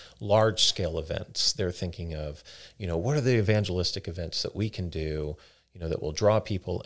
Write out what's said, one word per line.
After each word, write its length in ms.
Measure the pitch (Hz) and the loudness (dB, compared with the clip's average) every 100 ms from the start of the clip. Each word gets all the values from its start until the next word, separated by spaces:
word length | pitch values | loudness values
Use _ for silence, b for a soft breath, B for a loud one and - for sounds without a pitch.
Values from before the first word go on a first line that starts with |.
| B B | B B
large 440 | 104 107 110 90 | 4 6 6 4
scale 340 | - - 85 82 | 2 2 -2 -2
events. 540 | 80 82 - - - | -4 -6 -4 0 0
They're 180 | - 90 | 0 -2
thinking 420 | - 87 87 82 | -2 -6 -6 -8
of, 280 | 78 76 76 B B B B | -6 -8 -10 B B B B
you 80 | 92 | -4
know, 100 | 82 | -2
what 200 | 110 147 | 0 0
are 40 | |
the 180 | 127 120 | 4 4
evangelistic 680 | 101 107 95 90 85 - - | 4 4 2 0 -2 -4 -6
events 340 | 85 80 - | -6 -6 -4
that 120 | - | -4
we 160 | 98 110 | -2 -4
can 200 | - 87 | -4 -6
do, 460 | 80 78 76 76 - b b b | -4 -4 -4 -4 -8 b b b
you 80 | 90 | -10
know, 80 | 82 | -4
that 140 | - | -2
will 100 | 78 | -2
draw 280 | 78 104 110 | 2 4 4
people 420 | - 95 - 87 | 2 -4 -2 -6